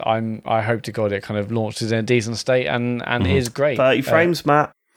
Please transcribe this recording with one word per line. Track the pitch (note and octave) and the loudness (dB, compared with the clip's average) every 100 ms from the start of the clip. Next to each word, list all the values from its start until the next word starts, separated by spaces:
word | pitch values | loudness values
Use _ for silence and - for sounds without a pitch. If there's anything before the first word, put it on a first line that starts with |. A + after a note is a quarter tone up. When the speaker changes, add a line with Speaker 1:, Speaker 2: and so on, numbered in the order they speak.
| - | -2
Speaker 1:
I'm, | A2+ A2+ A2 - | 0 -2 -6 -2
I | A2+ | -2
hope | G#2+ A#2 | 0 -2
to | - | -4
God | G#2+ G#2+ | -4 -2
it | G2+ | -2
kind | - G#2 | -4 -4
of | G2+ | -2
launches | A#2 G#2+ - A2+ | -2 -4 -4 -2
in | A2+ | -2
a | |
decent | G#2+ B2 A2 A2+ | 2 2 2 -6
state | - B2+ D2+ | 0 0 2
and, | A#2+ A#2+ A#2+ - | -2 -2 -4 -2
and | A#2+ | 0
Speaker 2:
Mm-hmm. | F#2 C3+ | 2 2
Speaker 1:
is | A#2+ | 0
great. | - D3 B2 | -2 -2 2
Speaker 3:
Thirty | C3 B2 | 4 2
Speaker 1:
Uh, | |
Speaker 3:
frames, | C3 D#3+ F3 E3 D3 | 2 2 2 0 2
Matt. | D3 D3 _ _ | 2 0 _ _